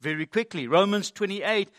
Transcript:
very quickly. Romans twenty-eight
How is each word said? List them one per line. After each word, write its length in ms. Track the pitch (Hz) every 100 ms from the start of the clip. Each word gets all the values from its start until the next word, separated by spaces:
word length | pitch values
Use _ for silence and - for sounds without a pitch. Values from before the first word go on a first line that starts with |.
very 260 | 147 156 156
quickly. 420 | 214 226 175 120
Romans 420 | 160 202 208 196
twenty-eight 600 | - 202 202 170 220 196